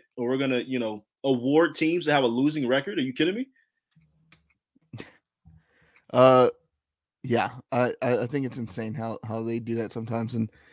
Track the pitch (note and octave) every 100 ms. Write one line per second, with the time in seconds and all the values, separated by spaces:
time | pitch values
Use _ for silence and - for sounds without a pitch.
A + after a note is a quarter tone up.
0 | _ - A#2+ C3 C#3 B2 B2 B2+ A2+ G#2+
1 | _ _ C#3 B2+ B2+ D3+ E3+ - D#3+ F3
2 | D3 D3 B2 A#2+ C#3+ D3+ A#2+ C3+ C#3 G3
3 | C3 B2+ D#3+ G#3 C4+ _ _ _ _ _
4 | _ _ _ _ _ _ _ _ - -
5 | - _ _ _ - - _ _ _ _
6 | - B2 C3 B2+ B2 - _ _ _ _
7 | _ _ B2+ A#2 G2+ B2+ - B2 B2 -
8 | B2+ A#2+ A#2 C#3+ C3 B2+ A2+ - A2 A2
9 | A2+ - A2 A2+ A2+ A#2 A2+ A2+ A2 A#2+
10 | A2+ A#2 A2+ A#2 A2 _ _